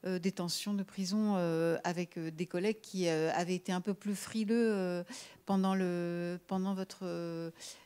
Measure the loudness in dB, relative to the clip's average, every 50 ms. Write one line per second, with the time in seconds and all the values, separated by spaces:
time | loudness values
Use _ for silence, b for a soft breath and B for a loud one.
0 | -2 -2 -2 2 0 0 0 0 -2 -2 -2 -2 -2 -2 -2 -2 -2 -4 -4 -4
1 | -2 0 2 2 4 4 4 4 4 2 2 4 4 4 2 2 2 -2 0 0
2 | -4 -4 -4 -6 -6 -6 -4 -4 -4 -2 0 0 0 0 0 -2 -8 -8 -2 0
3 | 2 2 4 4 2 2 2 0 0 0 0 -2 0 -2 -2 0 0 -2 -4 -2
4 | -2 -4 -4 -4 -6 -6 -2 -2 0 2 4 4 4 4 2 2 0 0 0 -2
5 | -4 B -10 B B B B B _ 0 2 4 4 4 4 4 2 2 0 0
6 | -2 -2 -2 -2 -2 -4 -6 -6 -6 -4 -2 -2 0 0 -2 -2 -4 -6 -8 -10
7 | -8 -6 -4 -4 -4 -4 -4 -6 -6 -8 -8 B B B B B B